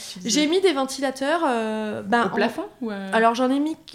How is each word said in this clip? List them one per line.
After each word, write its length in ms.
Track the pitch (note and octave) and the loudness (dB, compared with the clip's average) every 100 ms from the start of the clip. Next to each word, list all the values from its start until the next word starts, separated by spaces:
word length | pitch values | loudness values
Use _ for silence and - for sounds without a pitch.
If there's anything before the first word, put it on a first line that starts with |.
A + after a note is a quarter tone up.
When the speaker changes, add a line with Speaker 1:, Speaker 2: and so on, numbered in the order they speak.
| - | -12
Speaker 1:
tu 60 | F#3 | -8
disais ? 100 | F3+ A3+ | -2 2
Speaker 2:
J'ai 60 | D4+ | 2
mis 120 | F4+ | 4
des 140 | F#4+ | 2
ventilateurs, 680 | C#4 C4+ C4+ C4+ C4 C4+ E4 D#4+ | 2 -2 -2 -4 -2 -2 0 2
euh, 540 | A#3 A3 A3 G#3+ G#3+ | 0 -2 -2 -4 -6
ben, 200 | G3+ A#3+ | 0 2
Speaker 1:
Au 40 | A#3 | 2
Speaker 2:
en 20 | - | 2
Speaker 1:
plafond 300 | A#3+ C#4 G4+ - | 0 -2 -10 -8
ou, 100 | A#3 | -8
euh ? 180 | G3+ G3 | -6 -2
Speaker 2:
Alors, 220 | G#3+ A3+ A#3 | 2 4 4
j'en 140 | B3+ | 2
ai 100 | C#4 | 2
mis... 160 | D4+ D#4+ - | 0 -4 -12